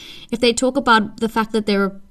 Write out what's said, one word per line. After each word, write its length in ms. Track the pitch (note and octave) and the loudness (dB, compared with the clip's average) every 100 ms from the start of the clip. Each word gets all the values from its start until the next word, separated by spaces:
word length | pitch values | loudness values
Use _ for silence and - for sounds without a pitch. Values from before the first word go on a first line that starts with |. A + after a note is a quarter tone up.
| - - - | -20 -20 -10
If 80 | - | 0
they 140 | A#3+ | 2
talk 240 | A#3 B3+ C4 | 2 0 0
about 420 | B3+ A3 G3+ - | 4 4 2 -4
the 100 | A3+ | -4
fact 220 | A3+ A3 | -2 -2
that 140 | A3 G#3+ | -2 0
they're 340 | G3+ G3 G3 - | 0 0 -4 -16